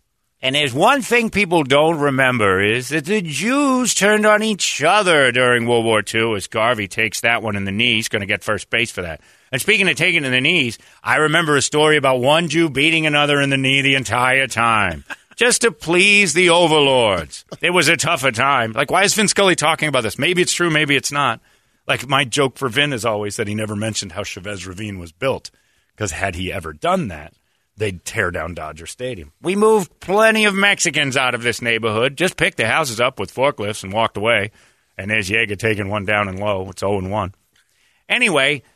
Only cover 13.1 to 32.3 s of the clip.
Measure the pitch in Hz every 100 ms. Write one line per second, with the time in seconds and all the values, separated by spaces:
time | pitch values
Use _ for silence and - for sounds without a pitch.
13.1 | 147 147 143 139 135 131 139 135 135 113
14.1 | 120 127 135 131 113 117 110 98 76 -
15.1 | - _ - 240 - 233 156 156 180 202
16.1 | 202 190 151 175 170 165 156 139 127 110
17.1 | 90 73 - - - 165 180 147 160 156
18.1 | 165 131 110 135 135 113 110 143 180 196
19.1 | - 208 - 196 160 151 156 156 135 110
20.1 | - 156 180 175 - 175 151 143 139 -
21.1 | 143 135 113 _ _ _ _ - 127 123
22.1 | 139 135 143 139 - 135 113 147 123 113
23.1 | 104 104 110 104 107 107 104 110 107 98
24.1 | 101 101 101 95 98 92 90 107 95 85
25.1 | - 135 95 - _ _ _ _ - 104
26.1 | 80 98 90 90 90 80 76 165 190 123
27.1 | 78 78 _ _ _ _ - 104 87 -
28.1 | - 90 85 82 82 76 78 82 - 127
29.1 | 104 71 _ 147 196 220 220 180 _ -
30.1 | 202 220 220 214 190 202 190 - 151 139
31.1 | 135 127 120 120 107 120 113 113 107 131
32.1 | 139 180